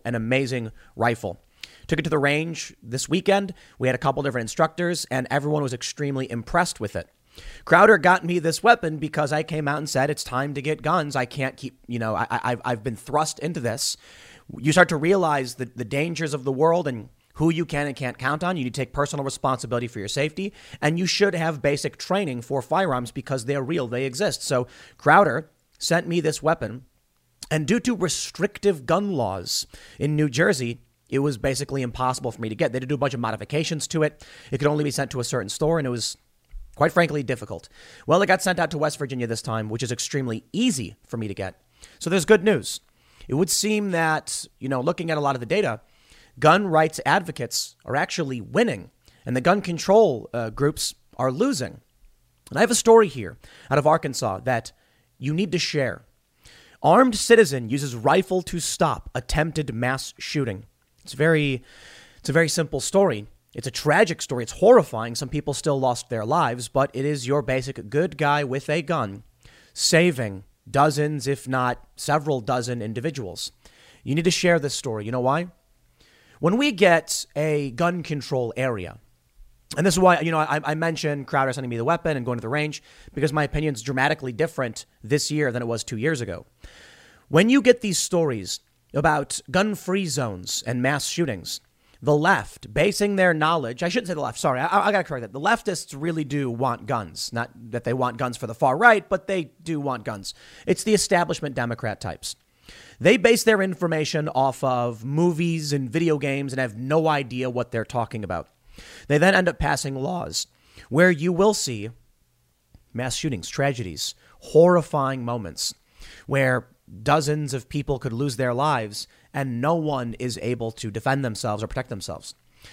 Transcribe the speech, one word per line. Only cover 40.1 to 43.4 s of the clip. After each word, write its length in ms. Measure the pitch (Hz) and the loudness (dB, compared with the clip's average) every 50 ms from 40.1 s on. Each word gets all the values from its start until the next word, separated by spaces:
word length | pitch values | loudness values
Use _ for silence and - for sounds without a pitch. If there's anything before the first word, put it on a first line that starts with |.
| - 143 131 120 113 113 - _ - | -4 -4 -2 -2 -4 -6 -8 _ -2
easy 420 | 185 247 254 175 135 107 - - - _ | 0 2 2 0 0 -4 -8 -10 -14 _
for 120 | _ - 113 | _ -8 -6
me 100 | 110 104 | -6 -6
to 60 | 98 | -6
get. 280 | - 98 92 - _ _ _ _ _ - - - _ | -6 -8 -8 -10 _ _ _ _ _ -20 -20 -18 _
So 100 | - 165 | -4 0
there's 140 | 175 190 151 | 0 2 4
good 220 | - 220 196 175 | 6 6 6 6
news. 340 | 220 196 123 90 - - - - _ _ _ _ _ _ - - - | 4 2 2 0 -4 -10 -12 -14 _ _ _ _ _ _ -20 -8 -4
It 60 | 127 | -2
would 160 | 147 | 0